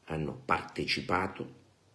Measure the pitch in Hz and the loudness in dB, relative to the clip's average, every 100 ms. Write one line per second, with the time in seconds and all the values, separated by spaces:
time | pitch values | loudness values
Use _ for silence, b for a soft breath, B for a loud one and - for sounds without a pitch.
0 | - 80 71 65 - - - - 71 - | -4 -2 -2 -2 0 0 0 -4 0 0
1 | - 90 95 - - - - _ _ | 2 2 2 -2 -10 -12 -20 _ _